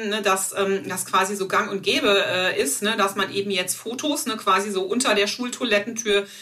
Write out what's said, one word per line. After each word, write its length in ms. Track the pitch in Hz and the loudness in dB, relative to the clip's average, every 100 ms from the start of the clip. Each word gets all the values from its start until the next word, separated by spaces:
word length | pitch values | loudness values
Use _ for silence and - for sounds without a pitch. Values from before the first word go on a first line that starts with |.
| 220 | -2
ne, 140 | 208 | 0
dass, 320 | 202 190 - - | 2 2 0 0
ähm, 280 | 196 190 185 | 2 0 -2
das 160 | 185 | -6
quasi 320 | - 190 196 202 | 0 0 0 -2
so 100 | 190 | 0
gang 240 | 190 214 | 0 0
und 120 | 196 | -2
gäbe, 420 | 190 262 208 196 - | 0 2 4 4 2
äh, 320 | 185 185 185 | 0 0 0
ist, 240 | 247 - | 0 0
ne, 120 | 208 220 | -2 0
dass 200 | 202 208 | 0 0
man 140 | 190 | -4
eben 200 | 196 202 | -2 -2
jetzt 260 | 185 180 - | -2 -2 -4
Fotos, 480 | 226 247 302 320 | -8 -4 -2 -2
ne, 140 | 233 220 | -2 -2
quasi 320 | - 202 208 | 2 2 2
so 100 | 185 | -2
unter 300 | 190 233 254 | 0 0 2
der 120 | 202 208 | 2 2
Schultoilettentür 1000 | - 247 - 240 202 202 226 214 202 202 - | 0 -6 -4 0 0 0 -4 0 2 0 -4